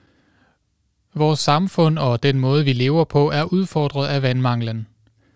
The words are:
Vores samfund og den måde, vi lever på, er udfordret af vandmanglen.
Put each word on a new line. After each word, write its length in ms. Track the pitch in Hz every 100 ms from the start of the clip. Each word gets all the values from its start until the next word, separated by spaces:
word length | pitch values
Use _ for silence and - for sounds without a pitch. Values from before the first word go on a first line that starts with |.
| _ _ _ _ _ _ _ _ _ _ _
Vores 260 | 151 151 151
samfund 580 | - 147 190 - 160 156
og 240 | 135 120
den 180 | 143 135
måde, 240 | 131 147
vi 80 | 139
lever 320 | 123 127 160
på, 260 | 156 143 147
er 120 | 147
udfordret 680 | 160 180 185 160 143 139 143
af 140 | 139
vandmanglen. 640 | 131 127 127 120 113 113 107 _ _ _ _